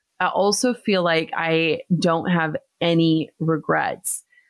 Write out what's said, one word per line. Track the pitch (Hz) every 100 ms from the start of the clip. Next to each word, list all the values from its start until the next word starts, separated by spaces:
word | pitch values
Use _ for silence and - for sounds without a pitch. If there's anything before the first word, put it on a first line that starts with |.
| _ -
I | 165
also | - 196 202 254
feel | 240 - 196
like | 170 165 160 -
I | 165 165 165 151 - 165
don't | 175 165 -
have | 175 160 156 - -
any | 170 170 165 160 151 -
regrets. | 160 156 - 160 139 - - - - _ _